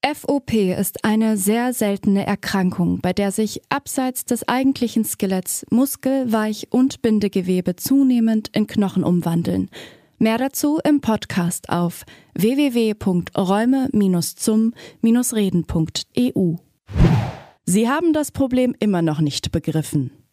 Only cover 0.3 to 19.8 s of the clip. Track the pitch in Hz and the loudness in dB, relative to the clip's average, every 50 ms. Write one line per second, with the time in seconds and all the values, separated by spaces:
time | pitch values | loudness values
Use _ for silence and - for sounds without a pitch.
0.3 | 285 285 262 - - 220 202 185 180 - 202 - - - - 220 214 220 220 220 | -2 -2 0 0 0 2 2 2 0 -2 -4 -4 -6 -4 -2 0 2 2 2 0
1.3 | 220 202 185 196 214 233 240 254 247 - 220 208 202 196 - 214 196 196 - - | 0 0 0 0 0 0 0 -2 -2 -2 -2 -2 -2 -2 0 0 0 2 0 -2
2.3 | 208 - - - - 196 185 185 180 - 175 175 180 180 - 180 180 - 202 196 | -4 -4 -4 -4 -2 0 0 0 0 0 0 0 0 -2 -2 -2 -2 0 -2 -2
3.3 | 190 - 220 214 - - _ _ 269 285 _ - - - 262 254 254 - - - | 0 -2 -4 -4 -4 -10 _ _ -6 -6 _ -6 -6 -4 -4 -4 -4 -6 -4 -4
4.3 | 240 233 - - 233 254 269 269 269 - 240 226 - 233 214 - - _ - 190 | -4 -4 -2 -2 -2 2 2 0 0 0 -2 -2 0 -2 -2 -2 -4 _ -4 -2
5.3 | 190 185 - - - - - - - 226 262 277 - - - 262 269 269 262 240 | -2 -4 -4 -6 -8 -10 -4 -2 2 2 2 0 -2 -4 -2 -2 0 0 0 0
6.3 | 220 220 214 214 214 214 - _ - 247 254 269 - - - 233 220 208 196 196 | 0 0 0 -2 -4 -6 -8 _ 0 2 2 2 0 0 0 2 2 2 0 0
7.3 | - 196 180 185 185 180 175 - 175 - - - 269 277 277 262 254 240 226 220 | -2 -2 0 0 0 0 0 -2 -4 -4 -2 0 2 4 4 4 4 4 2 2
8.3 | 226 220 214 - - 220 214 208 - 220 202 190 - 190 - - 180 175 160 170 | 2 0 -2 -2 -2 -2 -2 0 0 0 0 0 0 0 0 2 2 2 0 0
9.3 | 165 170 165 - 175 - 190 - - - - - - - _ _ _ _ - 220 | -2 0 0 0 -2 -2 -4 -6 -8 -18 -20 -20 -20 -20 _ _ _ _ 0 0
10.3 | 226 233 262 269 - - - 294 294 311 - 285 294 285 - - 220 208 - - | 2 0 -2 -4 -4 -2 -2 0 0 0 2 2 2 2 2 0 -2 -2 -2 -4
11.3 | - 196 170 170 - - - - - 175 175 170 - - - - - - _ _ | -4 -2 -2 -2 -4 -6 -6 -4 -2 -2 0 -2 -4 -6 -18 -20 -20 -20 _ _
12.3 | _ - 170 220 262 277 294 277 240 240 233 220 208 208 - 196 180 175 170 - | _ 0 0 2 2 2 2 2 2 2 0 0 -2 -2 -2 0 0 0 -2 -2
13.3 | _ - 202 175 196 208 226 240 262 269 262 262 - 208 202 190 180 175 165 - | _ -2 0 2 2 2 2 2 2 2 0 0 2 2 2 4 2 0 0 -4
14.3 | - - - - 214 214 226 226 233 - - - - _ - 226 226 240 247 - | -8 -4 -2 0 2 2 2 0 -2 -4 -18 -20 -10 _ 2 2 4 4 2 0
15.3 | - 220 208 190 - 175 160 - - 170 160 160 - - - _ _ - 247 254 | 0 0 0 2 0 0 -2 0 -2 -2 -2 -2 -4 -10 -10 _ _ 0 0 0
16.3 | - - 190 170 160 170 _ _ _ _ _ _ - - 170 165 - 117 110 - | 0 0 0 0 0 -4 _ _ _ _ _ _ 2 4 4 4 4 2 0 -2
17.3 | - - - - _ _ _ - 175 208 233 226 277 311 359 339 302 302 294 - | -8 -12 -20 -20 _ _ _ 0 2 2 2 2 0 2 2 2 2 2 0 -2
18.3 | _ - 269 262 254 254 254 247 - - - 214 196 175 170 160 151 143 156 147 | _ -2 0 2 2 2 2 2 0 0 0 2 2 2 2 0 2 2 0 0
19.3 | 139 - - - - 170 - - 147 160 | -2 -4 -6 -4 -4 -2 -4 0 -2 -2